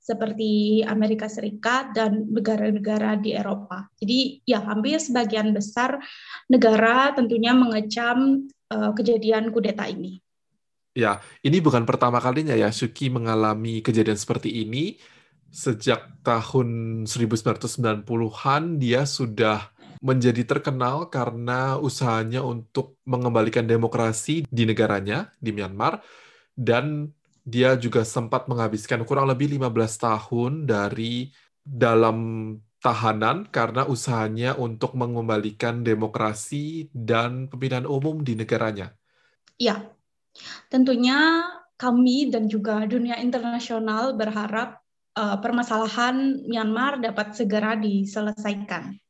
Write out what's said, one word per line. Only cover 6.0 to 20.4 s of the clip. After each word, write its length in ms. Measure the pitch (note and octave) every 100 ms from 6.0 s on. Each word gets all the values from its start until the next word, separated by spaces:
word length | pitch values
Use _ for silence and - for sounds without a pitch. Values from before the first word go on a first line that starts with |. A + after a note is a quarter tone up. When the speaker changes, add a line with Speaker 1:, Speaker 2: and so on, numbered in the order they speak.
| - - - - _
Speaker 1:
negara 560 | B3+ A3+ A3 A3+ B3 C#4 C#4
tentunya 400 | A#3 A#3 A#3 B3+
mengecam, 880 | B3 G#3+ G#3+ A3 A#3 A#3+ C4+ C#4 C4+ - _
eh, 240 | A3 G#3
kejadian 560 | G#3+ G#3+ A3+ G#3+ A3 A3+
kudeta 400 | A3+ G#3+ G#3 -
ini. 320 | - F#3 F#3 _ _ _ _ _ _ _
Speaker 2:
Ya, 240 | - A2 G2 - -
ini 160 | C3+ E3+
bukan 240 | D#3+ B2
pertama 400 | A#2 B2 B2 A#2+
kalinya, 320 | B2+ B2+ D#3
ya, 160 | A#2 G#2
Suki 400 | A2 A#2+ - C#3
mengalami 720 | B2 A2+ A2 G#2+ G#2+ A2+ A2+
kejadian 320 | A2 A2+ A2
seperti 480 | G#2 - C#3+ A#2 A2+
ini. 320 | A2 A#2 E3+ - - _ _ _ _
Sejak 720 | - - A2 - A#2 - -
tahun 800 | - A#2 A2 C3+ A#2+ A#2 A2+ A2+
seribu 320 | A2 - A#2
sembilan 240 | A2+ B2+ A2
ratus 140 | A#2+
sembilan 260 | - A#2 G#2+ G#2
puluhan, 720 | A#2 A2+ - C#3 C#3 E3 D#3+
dia 240 | B2+ A#2+
sudah 720 | C#3+ - B2+ G#2+ A2 G#2+ G2+ _ - -
menjadi 480 | C3 C3 B2 A#2